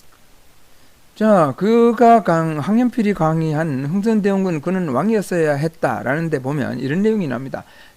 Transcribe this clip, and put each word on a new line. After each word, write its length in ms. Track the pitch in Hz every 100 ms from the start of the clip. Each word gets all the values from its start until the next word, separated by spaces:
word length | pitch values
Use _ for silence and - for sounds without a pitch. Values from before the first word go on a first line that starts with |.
| - - _ - - - - - - _ _ -
자, 380 | 220 202 147 127
그가 680 | 196 233 233 220 233 233
강-, 380 | 190 165 160 151
황현필이 540 | 143 220 247 233 208
강의한 680 | 196 160 160 160 151 165 131 139
흥선대원군 760 | 190 214 220 202 196 190 160
그는 300 | 143 185 170
왕이었어야 640 | 123 196 220 180 180 156
했다라는 760 | 143 160 - 151 107 110 147 165
데 80 | 151
보면 400 | 127 147 110 123
이런 240 | 135 160
내용이 240 | 214 220 160
나옵니다. 380 | 120 135 - - - -